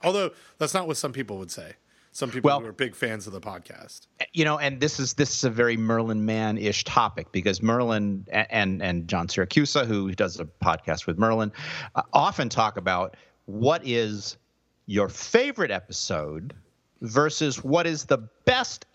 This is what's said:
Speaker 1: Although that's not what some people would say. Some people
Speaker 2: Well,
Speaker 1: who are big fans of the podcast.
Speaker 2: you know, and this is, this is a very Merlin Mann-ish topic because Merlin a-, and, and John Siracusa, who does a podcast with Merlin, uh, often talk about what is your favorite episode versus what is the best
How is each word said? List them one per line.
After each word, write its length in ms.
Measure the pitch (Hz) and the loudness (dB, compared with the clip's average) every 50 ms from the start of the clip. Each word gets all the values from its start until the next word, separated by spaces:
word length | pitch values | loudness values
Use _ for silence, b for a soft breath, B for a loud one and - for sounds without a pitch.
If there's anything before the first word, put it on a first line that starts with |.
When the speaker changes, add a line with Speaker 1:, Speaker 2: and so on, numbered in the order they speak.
| - | 0
Speaker 1:
Although 280 | 175 190 208 190 165 B B B B B _ | 0 2 2 0 -2 B B B B B _
that's 160 | 156 147 - | -4 -2 -2
not 140 | 190 180 160 | -2 -2 -2
what 100 | 151 - | -4 -4
some 140 | - 143 120 | -4 -4 -4
people 240 | 131 127 - 104 95 | -6 -8 -8 -8 -10
would 140 | 92 87 | -10 -10
say. 220 | - - 82 80 - - b b b b b b | -12 -12 -14 -16 -18 -20 b b b b b b
Some 200 | b - 143 123 | b -8 -6 -6
people 180 | 113 127 113 147 | -4 2 4 4
Speaker 2:
Well, 120 | 143 143 | 4 4
Speaker 1:
who 40 | 117 | 0
are 60 | 110 | -6
big 240 | 101 - 131 120 104 | -4 -4 -4 -4 -2
fans 320 | - - 117 113 107 95 107 | -4 -4 -4 -4 -6 -8 -10
of 60 | 95 | -12
the 60 | 95 | -12
podcast. 680 | - 110 92 90 85 - - - - - - - - _ _ _ 147 - - | -12 -12 -12 -12 -14 -18 -20 -20 -20 -20 -20 -20 -20 _ _ _ -10 -6 -2
Speaker 2:
you 100 | 165 156 | 0 2
know, 140 | 151 151 147 | 2 2 0
and 240 | 147 139 139 127 | -2 -4 -2 0
this 180 | 143 151 - - | -2 -2 0 -2
is, 140 | 135 123 - | -4 -4 0
this 240 | - 143 131 - - | 0 0 0 0 0
is 60 | - | -2
a 80 | 127 | 0
very 260 | 110 113 120 120 117 113 | 2 4 2 4 4 2
Merlin 480 | 113 110 113 113 113 113 110 107 107 | 2 2 2 2 2 0 0 0 0
Mann-ish 580 | 110 110 110 110 107 107 107 104 104 101 - - | 0 0 0 0 0 -2 0 0 0 0 0 -2
topic 480 | - - 127 117 104 - - 80 - | 2 4 4 4 4 0 -6 -10 -4
because 300 | - 95 85 104 95 92 | -4 0 2 2 0 2
Merlin 640 | 110 110 117 123 123 117 113 107 104 101 98 95 95 - | 2 2 2 2 2 2 2 0 0 0 -2 -4 -6 -2
a-, 200 | - 104 107 - | -2 -2 -2 0
and, 300 | 117 110 101 95 95 87 | 2 0 2 2 0 0
and 260 | 98 92 87 87 82 85 | -2 -2 -2 -2 -2 -2
John 200 | 98 90 80 90 | -2 -2 -2 -2
Siracusa, 580 | - - 92 92 - 151 147 139 - 147 127 | 0 0 0 4 4 4 4 4 2 0 2
who 260 | 113 110 101 98 95 92 | 2 0 0 0 -2 0
does 260 | - 104 92 85 85 | 0 0 0 0 -6
a 60 | 85 | -10
podcast 600 | 76 - _ - 87 80 80 - - 80 - - | -12 -8 _ 2 2 2 2 0 -4 -4 -2 -2
with 140 | - 82 87 | -4 0 2
Merlin, 320 | 110 113 113 110 110 104 B B B B B B B B B | 2 4 4 2 0 -2 B B B B B B B B B
uh, 80 | - - - | -4 -4 4
often 380 | - 139 147 190 196 - 143 117 | 6 6 6 6 4 0 -2 -2
talk 260 | - - 113 107 - 98 | 2 2 2 2 0 -2
about 380 | 87 92 92 90 92 92 - b b b b b _ | -2 0 0 0 0 -4 -6 b b b b b _
what 400 | - 98 107 117 139 160 170 - | -12 -6 0 2 2 2 2 0
is 500 | 131 120 117 113 107 107 104 98 - - - _ _ _ _ _ _ _ _ _ - | 0 0 0 0 0 -4 -6 -8 -10 -12 -14 _ _ _ _ _ _ _ _ _ -2
your 220 | 101 104 101 98 | 0 0 0 0
favorite 600 | 113 - - - - - 262 285 269 - 185 123 | -2 -8 -10 2 4 4 4 4 0 -4 -4 -4
episode 840 | 101 92 92 - - - - - 95 78 76 76 78 78 90 131 - - - _ _ _ _ _ _ _ | -4 -6 -8 -8 -10 -8 -6 -4 -4 -4 -4 -6 -8 -10 -10 -12 -14 -16 -20 _ _ _ _ _ _ _
versus 600 | 120 117 110 131 147 156 151 - 156 143 123 - - | -12 0 2 2 2 2 0 0 -2 -2 -2 -4 -2
what 220 | 131 143 170 170 | 0 2 2 2
is 200 | 165 160 147 - | 2 -2 -4 2
the 120 | - 143 127 113 113 - _ _ | 2 2 2 2 -6 -16 _ _
best 400 | - 247 254 - - - - - _ _ | 2 2 2 0 -2 -6 -12 -16 _ _